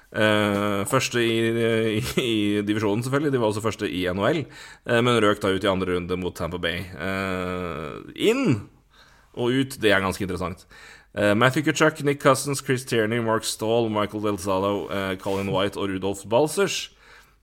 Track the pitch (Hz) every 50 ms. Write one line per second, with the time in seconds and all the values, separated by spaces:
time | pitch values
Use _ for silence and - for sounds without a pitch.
0 | _ - - 110 107 107 107 107 104 104 101 101 104 104 101 98 98 - 135 127
1 | - - 120 120 117 117 113 113 113 113 117 117 117 113 113 110 113 110 107 113
2 | 123 - - 175 131 117 113 107 104 104 104 104 104 104 104 107 113 101 101 117
3 | 120 131 135 143 156 143 135 123 113 107 104 107 104 110 - - 104 - - 90
4 | 90 90 90 98 101 127 165 165 - - - - - - - - - 123 120 117
5 | 120 123 120 113 104 104 101 - - 98 95 92 107 98 92 92 92 90 90 90
6 | 87 90 92 90 90 87 - - 87 82 87 87 85 85 85 87 95 90 92 65
7 | 85 95 95 95 98 95 92 92 90 90 90 90 90 85 76 76 80 69 52 50
8 | - - - - 143 202 233 277 269 180 120 101 - - _ _ _ _ _ -
9 | - _ _ _ _ _ - - 120 120 127 135 135 135 - 92 104 104 98 98
10 | 95 95 90 - 101 90 90 87 90 85 92 - - _ - - - - - -
11 | _ _ - 101 101 104 104 110 123 127 127 160 143 156 147 - 156 156 156 -
12 | 139 143 139 139 - 143 131 127 - 143 139 - - - 131 123 131 - 127 117
13 | 107 107 117 120 113 113 110 110 - - - - 110 110 117 120 117 110 107 104
14 | 104 101 107 107 107 107 104 90 95 101 95 95 98 101 101 95 80 - 87 98
15 | 95 95 95 92 - 101 98 98 98 98 95 92 101 101 - 82 101 98 95 92
16 | 92 98 95 - - 98 113 131 151 156 - 196 196 160 - - - - _ _
17 | - - - - - _ _ _